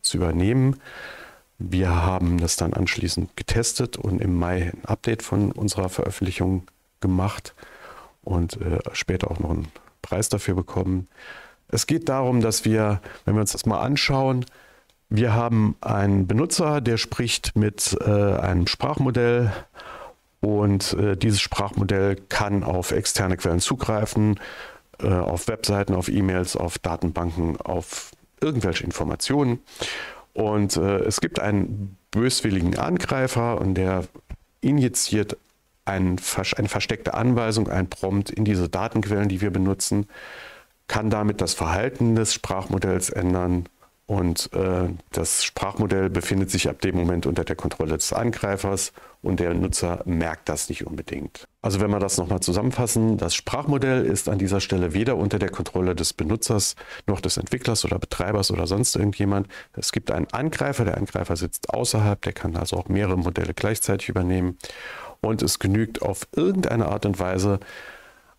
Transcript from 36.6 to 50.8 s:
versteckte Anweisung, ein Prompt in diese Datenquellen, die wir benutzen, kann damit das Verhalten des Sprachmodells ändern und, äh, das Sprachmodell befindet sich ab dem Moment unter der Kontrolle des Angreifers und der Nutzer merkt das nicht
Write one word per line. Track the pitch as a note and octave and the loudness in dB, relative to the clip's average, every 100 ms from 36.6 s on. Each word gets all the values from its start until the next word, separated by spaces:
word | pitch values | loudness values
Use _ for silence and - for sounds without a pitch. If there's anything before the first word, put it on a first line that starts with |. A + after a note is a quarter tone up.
| G#2 | -2
versteckte | G#2+ - A2 - | -2 -2 -4 -4
Anweisung, | - A#2+ A#2+ A2+ A2 G2+ | 0 2 2 2 0 0
ein | F#2 F#2 | 0 -2
Prompt | - F#2+ G2+ G2 | -2 0 0 0
in | - | 0
diese | G#2+ F#2+ E2+ | 2 2 2
Datenquellen, | F#2 A2 A2+ G2+ G#2 G#2 | 0 -2 0 0 2 2
die | F#2 | 0
wir | G2+ | 0
benutzen, | F#2+ F#2+ F#2+ - G2+ G2+ - - - - - _ _ - | 2 0 0 0 -2 -2 -8 -18 -18 -18 -20 _ _ -6
kann | G#2+ G#2+ | -2 0
damit | G#2+ G#2+ G2+ | 2 2 0
das | F2 | -2
Verhalten | - D#2+ F2+ B2+ - A#2+ | -2 0 0 -2 0 2
des | A2+ G#2+ | 4 2
Sprachmodells | - - F#2+ G2+ G2 G2 F#2 - | -2 -2 -4 -2 -2 2 0 0
ändern | - F2+ F2+ F2+ F2+ E2+ _ _ _ - | 0 2 2 2 0 -2 _ _ _ -4
und, | G2 F2 E2 - | 0 0 0 -2
äh, | F2+ F#2 F#2 F2 F2 - | -2 0 0 -2 -4 -8
das | - E2 - | -4 -2 -2
Sprachmodell | - - G2 - G#2 G2 F#2+ | -2 -4 -4 -2 0 2 2
befindet | F2+ - F#2+ F#2 | 0 0 0 0
sich | F2+ - | 0 -2
ab | - | -2
dem | F#2+ F2 | 0 2
Moment | E2+ F2 C2+ | 2 2 0
unter | E2 | 0
der | D#2 E2 | -2 -4
Kontrolle | - - D#2 D#2 | -4 -2 -2 0
des | - | -2
Angreifers | - A#2 G#2+ G2+ G2 G2 F#2+ - - - - | 0 -2 -2 -2 0 0 -2 -4 -10 -20 -8
und | - F2+ | -2 0
der | F2 | 2
Nutzer | E2+ F#2 - F2 F2 F#2 | 2 0 0 -2 -2 -2
merkt | E2 E2 D#2 - | 0 -2 -4 -4
das | D2+ - | -4 -4
nicht | - | -6